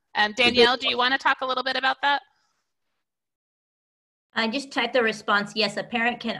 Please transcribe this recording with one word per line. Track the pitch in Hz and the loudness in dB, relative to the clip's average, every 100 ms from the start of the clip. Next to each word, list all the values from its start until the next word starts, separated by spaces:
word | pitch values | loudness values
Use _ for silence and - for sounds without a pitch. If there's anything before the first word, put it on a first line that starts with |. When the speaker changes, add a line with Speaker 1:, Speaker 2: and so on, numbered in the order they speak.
| _ - | _ -2
Speaker 1:
Um, | 208 | 0
Speaker 2:
It's | 208 | 2
a | |
Speaker 1:
Danielle, | 240 240 240 254 | 2 6 4 4
do | 262 | -2
you | 247 | 0
Speaker 2:
good | |
Speaker 1:
wanna | 247 269 | 0 0
talk | 302 269 | 0 0
a | 262 | -2
little | 254 | -4
bit | 254 254 | -4 -2
about | 262 262 | -2 0
that? | 277 277 - _ _ _ _ _ _ _ _ _ _ _ _ _ _ _ _ _ _ _ _ - | 0 -2 -4 _ _ _ _ _ _ _ _ _ _ _ _ _ _ _ _ _ _ _ _ -4
Speaker 3:
I | 226 | -2
just | 247 277 | -4 -6
typed | - 240 | -4 -2
the | 254 | 0
response, | 226 214 - 208 208 214 | 0 -2 0 0 0 -2
"Yes, | 208 202 | -2 -4
a | |
parent | 190 233 233 233 | -6 -2 -2 -2
can | 233 - | -8 -4